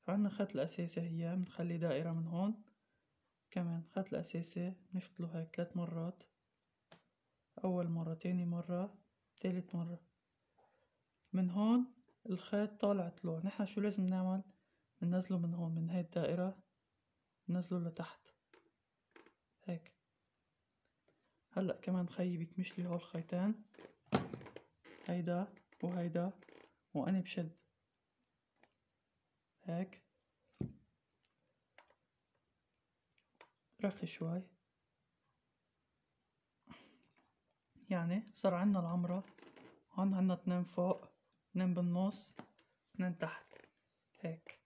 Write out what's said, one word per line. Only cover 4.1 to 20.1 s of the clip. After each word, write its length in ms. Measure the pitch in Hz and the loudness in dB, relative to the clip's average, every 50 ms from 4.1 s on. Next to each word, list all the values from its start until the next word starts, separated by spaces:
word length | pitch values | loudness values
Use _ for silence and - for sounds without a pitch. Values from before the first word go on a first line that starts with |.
| - - 170 - - 170 170 - - 175 175 180 185 - - - - | -2 -4 -4 -2 -4 -6 -6 -4 -4 -4 -4 -4 -4 -8 -14 -6 -6
نفتله 440 | 185 - - _ - 170 165 165 165 | -6 -6 -6 _ -8 -8 -4 -4 -6
هيك 160 | 160 160 - | -6 -6 -4
تلات 220 | - 175 170 - | -4 -4 -2 -2
مرات. 460 | 175 170 170 165 165 165 175 185 - - _ _ _ _ _ _ _ _ _ _ _ _ _ - - _ _ _ _ _ _ _ _ _ _ _ - - | -4 -4 -2 -2 -4 -4 -4 -6 -10 -18 _ _ _ _ _ _ _ _ _ _ _ _ _ -20 -20 _ _ _ _ _ _ _ _ _ _ _ -2 0
أول 240 | 185 180 180 175 170 | 2 2 2 2 2
مرة، 260 | 165 165 165 160 165 | 2 0 0 -2 -4
تاني 300 | 165 - 180 180 180 175 | -2 -2 0 0 2 2
مرة، 540 | 170 170 170 170 - 175 175 185 202 - - _ _ _ _ _ _ _ - | 0 0 -2 -2 -2 0 0 -2 -2 -6 -14 _ _ _ _ _ _ _ -4
تالت 340 | - 185 180 180 180 - - | -2 0 0 0 -2 -2 -4
مرة. 260 | 170 170 170 170 170 - _ _ _ _ _ _ _ _ _ _ _ _ _ _ _ _ _ _ _ _ _ _ _ _ _ | -4 -2 -4 -6 -10 -14 _ _ _ _ _ _ _ _ _ _ _ _ _ _ _ _ _ _ _ _ _ _ _ _ _
من 180 | - 185 185 180 | 0 2 2 2
هون 440 | 175 208 208 220 233 247 247 254 - - _ _ _ _ _ | 4 4 6 6 6 6 6 2 -4 -20 _ _ _ _ _
الخيط 540 | 233 185 185 - - - 202 208 208 208 - | -6 -4 -4 -4 -2 0 0 0 0 0 2
طالع 280 | - 202 202 196 175 170 | 4 4 4 4 2 -2
طلوع. 300 | - - - 175 165 160 | -6 -4 -4 -4 -2 0
نحن 280 | 170 196 - - 208 | -2 -4 0 0 -2
شو 140 | 185 - 208 | 0 0 0
لازم 260 | 202 208 196 202 185 | 0 2 2 2 2
نعمل؟ 360 | 185 185 185 185 185 185 190 190 - - _ _ _ _ _ _ _ _ _ | 2 4 2 2 2 2 0 -2 -6 -16 _ _ _ _ _ _ _ _ _
بننزله 360 | 175 175 180 185 185 - 190 175 | 0 2 2 2 2 2 2 2
من 160 | 170 170 170 | 2 0 0
هون، 200 | 170 170 165 165 | 0 0 0 0
من 160 | 160 165 165 | 0 0 0
هاي 100 | 175 180 | 0 0
الدائرة، 580 | 170 170 - 170 160 143 165 175 180 190 190 - - _ _ _ _ _ _ _ _ _ _ _ _ _ _ _ _ - | -2 0 0 0 2 2 2 2 0 0 -2 -6 -16 _ _ _ _ _ _ _ _ _ _ _ _ _ _ _ _ 0
ننزله 400 | 175 180 180 175 180 180 170 165 | 0 0 0 0 -2 0 0 -2
لتحت. 320 | 165 - 165 - - - _ - _ _ _ _ - - _ _ _ _ _ _ _ _ _ _ _ - - - _ _ _ _ _ _ _ | -4 -6 -8 -8 -8 -20 _ -20 _ _ _ _ -20 -20 _ _ _ _ _ _ _ _ _ _ _ -20 -20 -20 _ _ _ _ _ _ _
هيك. 280 | - 175 165 160 - _ _ _ _ | -6 -6 -6 -8 -14 _ _ _ _